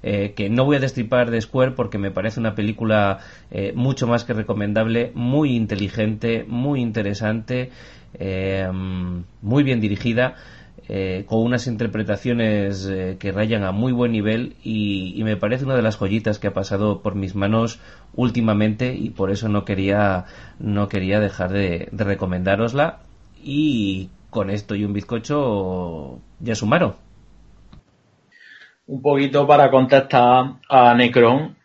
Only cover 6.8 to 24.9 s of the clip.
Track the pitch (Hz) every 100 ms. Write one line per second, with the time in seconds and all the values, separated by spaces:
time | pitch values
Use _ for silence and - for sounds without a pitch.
6.8 | 120 107 101 101 110 110 110 127 127 -
7.8 | - - - - 95 95 95 95 95 92
8.8 | 95 92 90 90 87 - 101 131 143 123
9.8 | 107 101 120 113 127 - - - - -
10.8 | - 101 95 92 101 113 117 123 127 107
11.8 | 113 107 107 101 127 117 110 104 98 98
12.8 | 95 95 92 92 101 92 107 113 98 95
13.8 | 127 120 123 113 104 113 123 - - 110
14.8 | 104 98 92 90 110 104 104 127 135 131
15.8 | 110 104 98 110 107 104 101 95 98 98
16.8 | 107 95 107 98 95 98 101 110 113 -
17.8 | - - - - 127 113 113 104 107 107
18.8 | 127 127 113 107 95 101 110 104 95 98
19.8 | 98 101 104 92 90 - - - 104 101
20.8 | 101 101 92 104 104 - 90 98 98 85
21.8 | - - 101 98 95 90 92 101 117 135
22.8 | 160 - - - - - - 143 151 120
23.8 | 98 92 92 - - 113 98 104 104 101
24.8 | 104